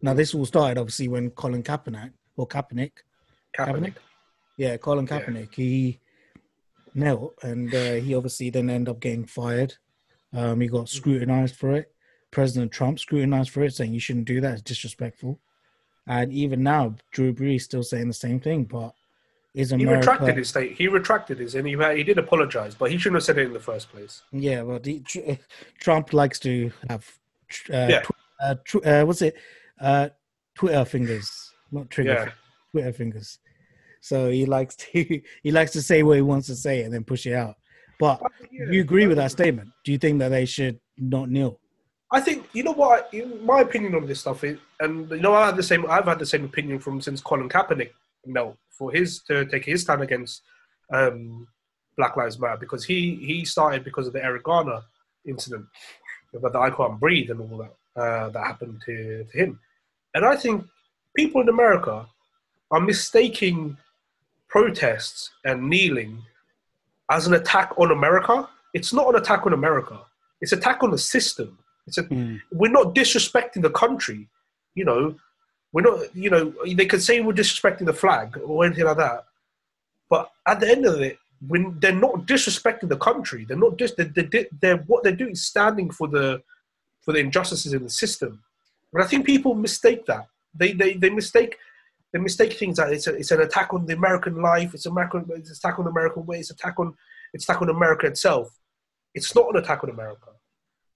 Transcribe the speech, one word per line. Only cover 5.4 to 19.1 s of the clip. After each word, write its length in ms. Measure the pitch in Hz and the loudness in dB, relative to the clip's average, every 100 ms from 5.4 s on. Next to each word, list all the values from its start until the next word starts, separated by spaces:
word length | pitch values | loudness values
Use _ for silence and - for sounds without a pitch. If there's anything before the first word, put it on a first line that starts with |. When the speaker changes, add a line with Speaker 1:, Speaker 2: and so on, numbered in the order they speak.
| 110 | -10
Speaker 1:
He 460 | - 127 131 127 127 _ _ _ _ _ _ _ _ _ | -6 -2 0 -2 -4 _ _ _ _ _ _ _ _ _
knelt, 400 | 135 147 117 143 - | -4 -2 -2 -6 -12
and, 320 | 123 117 120 | -10 -8 -4
uh, 180 | 127 120 | -2 -2
he 200 | 120 131 | -4 -2
obviously 340 | 127 127 - 123 | -4 -4 -8 -4
then 220 | 123 123 | -2 -2
ended 200 | 123 123 | -2 -4
up 100 | 113 | -6
getting 260 | 123 117 110 | -6 -6 -8
fired. 480 | - 120 120 131 - _ _ _ _ _ | -8 -4 -2 -2 -4 _ _ _ _ _
Um, 280 | 120 120 117 | -6 -2 -2
he 80 | 120 | -2
got 200 | 120 117 | -2 -6
scrutinized 680 | 139 143 131 123 131 127 - | -4 0 0 2 0 0 -2
for 160 | 135 | -2
it. 200 | 143 151 _ _ _ _ | -2 -4 _ _ _ _
President 400 | - 135 123 117 | 0 0 0 -4
Trump 300 | - 131 135 | -2 -2 -2
scrutinized 500 | - 147 135 135 127 | -2 0 2 0 -2
for 140 | 139 | -2
it, 100 | 143 | -2
saying, 180 | 131 113 | -2 -6
"You 60 | 117 | -6
shouldn't 280 | - 123 226 | -4 -4 -2
do 140 | 127 | -2
that. 120 | 135 | -2
It's 100 | 110 | -6
disrespectful." 800 | 104 120 113 - 117 - 127 147 _ _ _ _ _ _ - | -10 -12 -12 -10 -12 -10 -10 -10 _ _ _ _ _ _ -6
And 260 | 123 120 | -4 -2
even 300 | 139 143 127 | -2 -2 0
now, 320 | 135 151 117 110 _ | 2 2 0 -4 _
Drew 220 | - 131 | -2 -2
Brees 280 | 120 139 131 | 0 -2 -2
still 200 | - 127 | -4 -8
saying 240 | 120 120 120 | -6 -4 -6
the 80 | |
same 240 | 113 120 127 | -6 -4 -4
thing, 260 | 156 160 | -2 -4
but 300 | 113 120 117 _ _ | -4 -8 -12 _ _